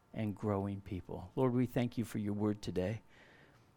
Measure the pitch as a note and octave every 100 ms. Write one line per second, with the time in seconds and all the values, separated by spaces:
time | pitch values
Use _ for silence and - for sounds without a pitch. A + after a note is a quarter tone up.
0 | _ A2+ G#2+ F#2 G#2+ G2 G2+ G2 - F2+
1 | - E2 F2+ - C3 A#2+ B2 C3 A#2+ -
2 | G#2 A2+ G2+ G#2 G#2+ G#2 - F2+ F2+ A2+
3 | - - - - - - -